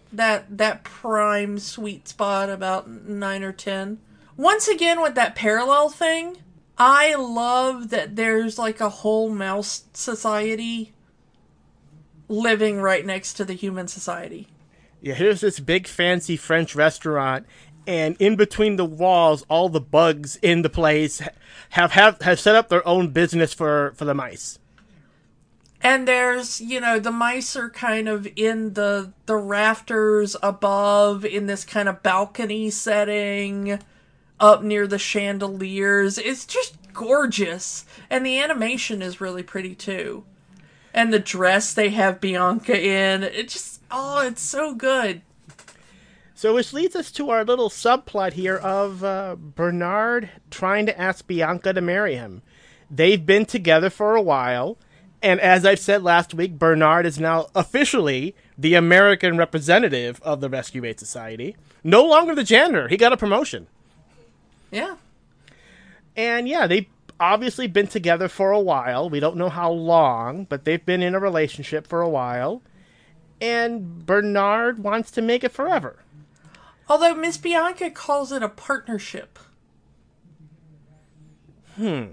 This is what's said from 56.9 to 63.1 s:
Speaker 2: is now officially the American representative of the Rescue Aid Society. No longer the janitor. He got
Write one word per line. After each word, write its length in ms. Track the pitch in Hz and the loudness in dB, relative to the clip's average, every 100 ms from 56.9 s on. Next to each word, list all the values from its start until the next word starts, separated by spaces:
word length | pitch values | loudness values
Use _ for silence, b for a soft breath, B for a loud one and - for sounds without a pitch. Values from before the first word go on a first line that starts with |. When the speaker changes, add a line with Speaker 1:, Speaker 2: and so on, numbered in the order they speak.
| 165 | 4
Speaker 2:
is 140 | 170 143 | 2 -2
now 300 | 160 165 156 | 0 0 0
officially 800 | 190 - 262 294 - 151 127 160 b b - | -2 0 0 0 2 0 -2 -4 b b -4
the 180 | 156 | 2
American 600 | 175 170 180 202 190 180 165 | 4 6 8 8 6 2 2
representative 840 | 165 165 143 190 226 131 120 120 | 0 0 4 4 4 0 -4 -6
of 180 | 156 143 | -6 -4
the 80 | 135 | -4
Rescue 360 | 131 - 127 | -6 -8 -8
Aid 160 | 117 110 | -8 -10
Society. 560 | 110 123 113 113 143 - b b | -12 -12 -12 -10 -12 -12 b b
No 220 | 160 208 | 4 6
longer 300 | 320 311 339 | 8 6 4
the 100 | 294 | 0
janitor. 420 | 208 247 339 185 123 | 4 4 4 2 0
He 80 | 190 | 2
got 160 | 233 | 4